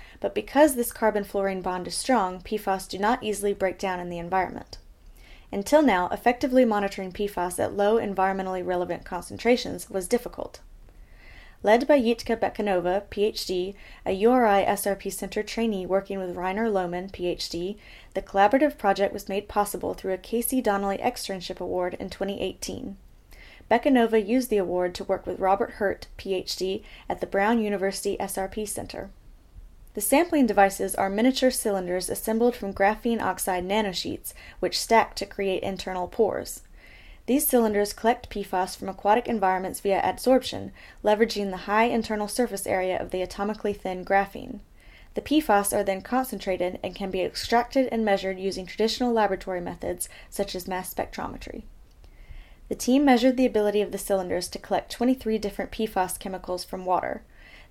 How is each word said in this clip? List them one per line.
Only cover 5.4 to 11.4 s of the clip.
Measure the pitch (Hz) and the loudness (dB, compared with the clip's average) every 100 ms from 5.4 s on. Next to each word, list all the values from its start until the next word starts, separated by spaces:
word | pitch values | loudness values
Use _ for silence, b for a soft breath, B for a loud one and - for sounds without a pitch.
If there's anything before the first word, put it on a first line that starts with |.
| b | b
Until | 196 202 294 | -8 4 6
now, | 294 185 180 | 6 4 2
effectively | 202 - 254 285 254 247 | 2 2 2 4 4 6
monitoring | 208 196 - 190 | 4 0 -4 -8
P | 180 208 | -4 -4
fas | 202 180 180 | -2 -4 -2
at | - | -2
low | 196 202 226 | 2 4 4
environmentally | 208 185 190 190 190 185 | 2 0 0 0 -2 -4
relevant | 180 180 180 175 - | -2 -2 -2 -6 -6
concentrations | 180 180 - 233 240 - 180 - | -10 -8 -2 4 4 2 -8 -6
was | 196 180 | -6 -2
difficult. | 240 - - - - - - - b b b b b | -2 -2 -10 -12 -12 -20 -20 -20 b b b b b